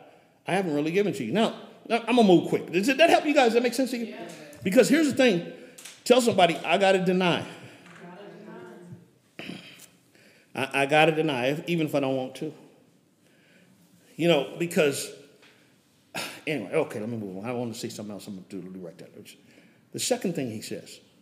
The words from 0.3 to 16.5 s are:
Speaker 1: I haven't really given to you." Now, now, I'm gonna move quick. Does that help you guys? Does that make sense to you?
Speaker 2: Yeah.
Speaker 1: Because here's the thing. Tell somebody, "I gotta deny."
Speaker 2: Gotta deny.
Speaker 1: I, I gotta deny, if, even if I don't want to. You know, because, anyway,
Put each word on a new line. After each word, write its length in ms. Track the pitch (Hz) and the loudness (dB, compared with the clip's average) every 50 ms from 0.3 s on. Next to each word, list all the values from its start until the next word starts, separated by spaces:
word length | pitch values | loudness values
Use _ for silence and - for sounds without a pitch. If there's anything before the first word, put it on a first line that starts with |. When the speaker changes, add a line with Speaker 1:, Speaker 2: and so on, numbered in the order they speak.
| _ _ _ | _ _ _
Speaker 1:
I 80 | - 165 | -4 -4
haven't 180 | 196 196 170 143 | -2 -2 -2 -2
really 180 | 147 147 160 | -2 -2 0
given 220 | 165 196 208 190 135 | 0 0 0 0 -2
to 100 | - 123 | -4 -4
you." 100 | 107 127 | -2 0
Now, 200 | 208 226 175 - - - - - - - | 0 0 0 -2 -6 -14 -20 -20 -20 -6
now, 160 | - - - 226 | -4 -4 -2 0
I'm 80 | - 254 | 2 4
gonna 120 | 247 220 | 6 6
move 220 | 190 175 160 - - | 8 8 6 6 2
quick. 220 | 165 135 - - | -2 -4 -4 -4
Does 160 | 147 180 202 | -4 0 0
that 240 | 262 262 - 320 339 | 2 4 4 6 6
help 160 | 359 320 302 | 6 4 2
you 80 | 302 285 | 2 4
guys? 140 | 294 254 233 | 4 4 4
Does 40 | 214 | 4
that 80 | 233 247 | 2 0
make 120 | 240 233 | 0 0
sense 160 | - 262 - | -2 -2 -2
to 60 | - | -4
you? 80 | 233 233 | -6 -8
Speaker 2:
Yeah. 200 | 208 - - - - - - - - - - - | -10 -12 -14 -16 -16 -16 -18 -20 -20 -18 -8 -4
Speaker 1:
Because 260 | 185 185 254 214 165 | 2 4 4 6 6
here's 160 | 254 320 320 | 4 4 2
the 80 | 277 220 | 2 2
thing. 400 | - 262 247 190 170 - - - - - - - - - - - - _ | 4 4 4 4 2 -2 -6 -12 -18 -20 -20 -20 -20 -20 -20 -20 -4 _
Tell 160 | - 240 254 | 4 6 6
somebody, 360 | 240 233 196 190 180 170 160 - - | 6 4 6 6 6 4 4 0 -2
"I 140 | - 170 196 | 0 2 4
gotta 180 | 196 190 196 | 4 4 4
deny." 480 | 185 175 180 180 185 185 175 151 104 82 - - - - - - - - - - - | 4 2 2 2 2 2 2 2 0 -2 -6 -12 -18 -20 -20 -20 -20 -20 -20 -20 -20
Speaker 2:
Gotta 220 | - - - - - 175 170 170 | -20 -20 -20 -20 -20 -20 -20 -20
deny. 1200 | - - 165 - - - - - 175 - - - - _ _ _ _ _ _ - - - - - - - - - - - _ _ _ _ _ _ _ _ _ _ _ _ - | -20 -18 -18 -18 -18 -20 -20 -20 -20 -20 -20 -20 -20 _ _ _ _ _ _ -16 -16 -14 -14 -16 -18 -20 -20 -20 -20 -20 _ _ _ _ _ _ _ _ _ _ _ _ -8
Speaker 1:
I, 260 | - 135 135 - 139 | -6 -6 -4 -2 -2
I 40 | 139 | 0
gotta 260 | 135 151 151 156 165 | 4 4 4 4 4
deny, 360 | 156 156 160 160 139 123 123 | 4 2 -2 -2 -2 -2 -2
if, 220 | 135 151 165 170 175 | -2 -2 -4 -4 -4
even 180 | 175 165 156 | -4 -2 -2
if 80 | 139 139 | -2 -2
I 40 | 143 | -2
don't 160 | 139 135 135 | -2 -2 -2
want 200 | 131 127 127 - | -4 -6 -8 -10
to. 180 | - - 156 - - - - _ _ _ _ _ _ _ _ _ _ _ _ _ _ _ _ _ _ _ _ _ _ _ _ _ _ _ _ _ | -12 -12 -12 -12 -14 -20 -20 _ _ _ _ _ _ _ _ _ _ _ _ _ _ _ _ _ _ _ _ _ _ _ _ _ _ _ _ _
You 120 | - 160 | -2 2
know, 280 | 170 165 143 131 - - - | 2 2 2 0 -2 -6 -6
because, 500 | 175 170 - 196 156 143 135 - - - - - - - _ _ _ - _ _ _ _ _ _ _ _ _ _ _ _ - - - - - - - | -6 -2 0 2 2 2 0 -2 -8 -12 -14 -18 -20 -20 _ _ _ -20 _ _ _ _ _ _ _ _ _ _ _ _ -12 -10 -10 -10 -12 -12 -8
anyway, 260 | - | -6